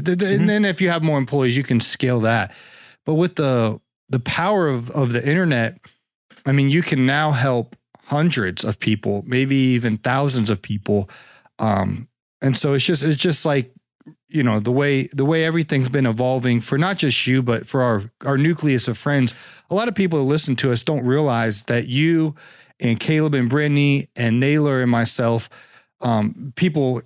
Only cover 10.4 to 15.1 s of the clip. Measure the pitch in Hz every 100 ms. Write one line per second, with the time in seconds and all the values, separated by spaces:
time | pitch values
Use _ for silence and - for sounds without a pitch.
10.4 | 107 98 - 104 - 104 98 - - -
11.4 | _ - 110 98 98 98 - _ _ _
12.4 | 135 120 147 139 - 156 151 147 180 147
13.4 | 160 143 123 _ _ _ - - _ 156
14.4 | 123 107 104 127 143 135 127